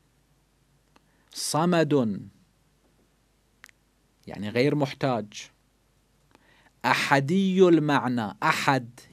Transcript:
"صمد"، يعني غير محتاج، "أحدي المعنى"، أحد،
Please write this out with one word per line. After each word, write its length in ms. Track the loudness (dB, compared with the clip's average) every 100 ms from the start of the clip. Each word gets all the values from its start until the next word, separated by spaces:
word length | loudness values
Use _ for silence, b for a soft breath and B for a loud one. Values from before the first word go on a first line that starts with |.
| _ _ _ _ _ _ _ _ _ _ _ _ _
"صمد"، 960 | -12 -4 -2 2 2 2 2 0 -4 -12 -20 _ _ _ _ _ _ _ _ _ _ _ _ -20 _ _ _ _ _ -18
يعني 220 | -12 -4
غير 260 | 0 0
محتاج، 760 | 0 -2 -2 -2 -2 -6 -14 -20 _ _ _ _ _ _ _ _ b b b b b
"أحدي 840 | -2 0 2 2 2 0 0 4 6
المعنى"، 680 | 4 2 0 0 -4 -6 -4
أحد، 580 | -2 0 0 0 -2 -16 -12